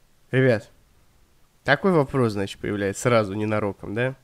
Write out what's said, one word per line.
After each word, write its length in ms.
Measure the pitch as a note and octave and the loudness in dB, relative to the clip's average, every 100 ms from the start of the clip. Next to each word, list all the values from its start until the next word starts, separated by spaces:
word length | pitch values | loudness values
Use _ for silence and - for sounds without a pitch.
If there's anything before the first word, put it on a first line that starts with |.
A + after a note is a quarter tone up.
| _ _ _ | _ _ _
Ребят, 400 | C3 C3 G#2+ - _ _ _ _ _ _ _ _ _ | 2 2 2 -2 _ _ _ _ _ _ _ _ _
такой 280 | - C#3+ G3 | 0 2 2
вопрос, 420 | E3 C3+ C3+ A2+ | 2 2 0 0
значит, 260 | G2+ G2 - | 0 -6 -6
появляется 440 | G#2+ G2+ G2+ G2 | -6 -4 -4 -2
сразу, 320 | B2+ A#2 G2+ G#2 | 2 2 2 -2
ненароком, 580 | G#2+ G#2+ G#2 - G2+ | -2 -2 -2 -6 -8
да? 220 | G#2+ C3 C#3 | -4 -4 -6